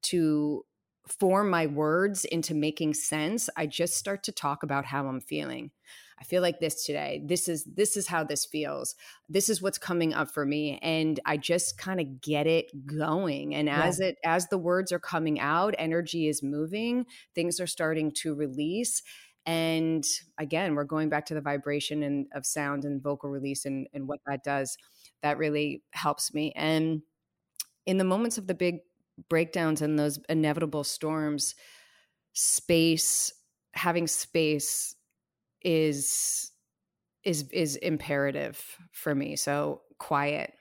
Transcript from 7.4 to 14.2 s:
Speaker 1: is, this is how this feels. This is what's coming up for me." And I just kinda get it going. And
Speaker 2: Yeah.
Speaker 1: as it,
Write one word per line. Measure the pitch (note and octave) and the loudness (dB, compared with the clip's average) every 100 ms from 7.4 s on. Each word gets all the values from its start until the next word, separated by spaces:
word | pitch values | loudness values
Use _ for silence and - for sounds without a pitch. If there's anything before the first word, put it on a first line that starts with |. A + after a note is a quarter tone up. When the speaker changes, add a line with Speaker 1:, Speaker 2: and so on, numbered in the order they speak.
| - | 0
Speaker 1:
is, | D#3+ - | -2 -4
this | - G#3 G#3 | 0 2 2
is | F#3+ | -2
how | E3 | -2
this | D#3 D3 - | 0 -2 -2
feels. | D3+ C#3+ C#3+ - - - - _ | -4 -4 -4 -8 -10 -18 -20 _
This | G3+ G3 | 0 2
is | G3 | 2
what's | F#3+ - | 0 -4
coming | - F3 D#3+ | -2 2 2
up | - C#3 | 2 -2
for | - C#3 | 0 0
me." | D3 D3+ C3+ | 0 -2 -2
And | D#3+ D#3+ D#3+ C#3+ - | -2 2 2 0 0
I | D3+ | -2
just | C3+ F3 - - | 2 2 0 -4
kinda | F#3+ F#3 C#3+ | -4 -2 -4
get | C3 - D3+ D#3 | -6 -2 2 4
it | E3 - C#3+ C#3 | 4 2 -10 -8
going. | D3+ D#3+ E3 F#3 C#3+ D3 | -4 0 2 0 -2 -4
And | D3 D3+ | 0 2
Speaker 2:
Yeah. | C#3+ | 2
Speaker 1:
as | E3 F3 | 2 2
it, | F#3+ - | 0 0